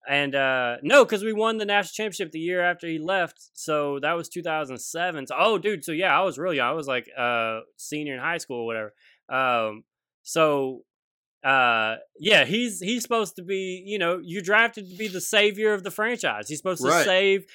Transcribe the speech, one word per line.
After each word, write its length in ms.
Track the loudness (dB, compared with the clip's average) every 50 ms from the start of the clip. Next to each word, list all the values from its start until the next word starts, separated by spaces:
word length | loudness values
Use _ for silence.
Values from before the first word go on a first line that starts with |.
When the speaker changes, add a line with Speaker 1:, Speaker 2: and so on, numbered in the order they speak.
| _ 0
Speaker 1:
and, 260 | 0 0 0 0 0
uh, 420 | 2 2 2 2 2 0 0 -2 -4 0
no, 220 | 6 8 8 8
'cause 180 | 6 4 -2 -2
we 80 | -2
won 260 | 0 0 0 0 0
the 80 | -2 -2
national 280 | 2 2 2 2 0 -6
championship 400 | -6 -6 -6 -4 -6 -8 -8 -6
the 60 | -6
year 200 | -4 -2 0 2
after 260 | 2 0 0 -2 -6
he 120 | -6 -6 -6
left, 420 | -2 0 0 0 0 -2 -6 _ -20 _ _
so 440 | -14 -4 -2 0 0 0 0 -2 -2
that 100 | -2 -2
was 160 | -2 -2 -4
two 140 | -8 -10 -8
thousand 380 | -4 -4 -4 -4 -4 -6 -8 -12
seven. 460 | -10 -10 -6 -4 -4 -4 -4 -6 -8
So, 80 | -6 -2
oh, 200 | 0 2 2 2
dude, 280 | 0 -2 -4 -4 -4 -6
so 80 | -8 -4
yeah, 240 | 0 2 4 4
I 60 | 4 4
was 140 | 0 -2
real 160 | -4 -4 -2 0
young. 140 | 2 2
I 40 | 0 0
was, 140 | -2 -2
like, 200 | -2 -2 -2 -4 -6 -6
uh, 440 | -2 -2 0 0 0 0 -2 -4 -6 -10 _ _
senior 380 | _ -12 -8 -8 -6 -6 -6 -8
in 40 | -6
high 180 | -4 -4 -4
school 260 | -6 -6 _ -8 -6 -4
or 20 |
whatever. 280 | -4 -4 -6 -6 -8 _ _ _ _ _ _ _ -4
Um, 560 | -2 0 2 2 2 2 0 -2 -4 -8 _ _ _ _ _ _ _ _ _
so, 580 | -4 2 4 4 4 4 2 0 -2 -6 -10 -16 _ _ _ _ _ _ _ _ _ _ _
uh, 540 | 0 2 4 6 6 4 4 2 0 -2 -4 -6 -12 _ _ -6
yeah, 240 | 0 4 6 6 4
he's, 380 | 4 0 -2 -2 -4 -6 -8
he's 220 | -6 -4 -4 -4 -2
supposed 340 | -2 0 -2 -2 -4 -6
to 60 | -14 -8
be, 380 | -6 -6 -6 -4 -6 -8 -10 -8
you 120 | -6 -4
know, 220 | -2 0 0 0 -2
you 200 | -4 -8 -8 -6
drafted 480 | 0 2 4 4 4 2 0 -8 -16 -16
to 80 | -10
be 100 | -8 -8
the 140 | -6 -6 -6
savior 520 | -4 2 4 4 4 4 2 2 2 2 2
of 100 | 0 -2
the 80 | -8
franchise. 580 | -4 -4 -2 -2 -2 -2 -2 -4 -2 -4 -6 -8
He's 80 | -10
supposed 240 | -6 _ -4 -4 0
to 80 | 2 4
Speaker 2:
Right. 160 | 4 4 4
Speaker 1:
save, 400 | 4 4 4 4 4 2 2 0 _ -20